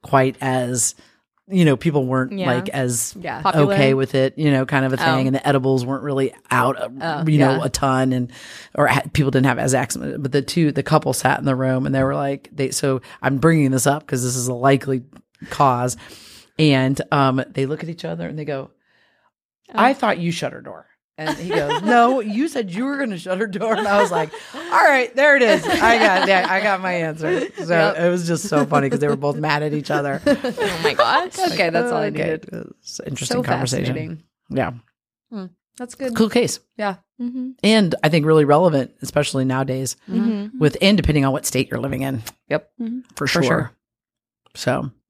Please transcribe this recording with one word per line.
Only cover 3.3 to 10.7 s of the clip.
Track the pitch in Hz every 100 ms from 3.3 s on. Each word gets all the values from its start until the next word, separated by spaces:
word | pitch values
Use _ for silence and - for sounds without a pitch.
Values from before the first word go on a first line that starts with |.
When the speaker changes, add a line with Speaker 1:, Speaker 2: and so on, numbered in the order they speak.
| 120
Speaker 2:
Popular. | 175 165 143
Speaker 1:
okay | - 135
with | 135 135 135
it, | 135 -
you | 151
know, | 135 131
kind | 139
of | 131
a | 127
thing, | 165 156
Speaker 2:
Oh. | 131
Speaker 1:
and | 135
the | 143
edibles | 139 131 131 123
weren't | 135
really | 139 139 135 - _
out, | 123 123 -
uh, | 113 131
Speaker 3:
Oh, | 165 147 156
Speaker 1:
you | 151
know, | 135 135
Speaker 3:
yeah. |
Speaker 1:
a | 139
ton, | - 139 131 131
and, | 127 123 - - - -
or | - 143
ha-, | 135 -
people | - 139
didn't | 135 131
have | 123
as | 139
access. | 127 120 - 139 131
But | 135
the | 143
two, | 135 - 156